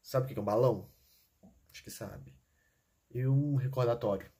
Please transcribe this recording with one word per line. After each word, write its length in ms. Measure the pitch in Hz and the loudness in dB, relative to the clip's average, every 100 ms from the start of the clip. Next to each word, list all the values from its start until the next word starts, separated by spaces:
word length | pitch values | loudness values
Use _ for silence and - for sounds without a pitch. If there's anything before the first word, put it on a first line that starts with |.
sabe 220 | - 131 - | -2 -2 -2
o 40 | |
que 80 | - | -4
é 40 | |
um 40 | 101 | 0
balão? 420 | 107 127 101 - _ _ _ _ _ - _ _ | 4 4 2 -8 _ _ _ _ _ -20 _ _
Acho 120 | - | -20
que 60 | - | -16
sabe. 420 | - 101 98 67 67 _ _ _ _ _ _ _ | -12 -12 -12 -18 -20 _ _ _ _ _ _ _
E 160 | 123 131 | -2 2
um 300 | 139 147 139 | 4 4 0
recordatório. 760 | 127 131 120 117 107 98 - | 0 0 0 2 0 -2 -6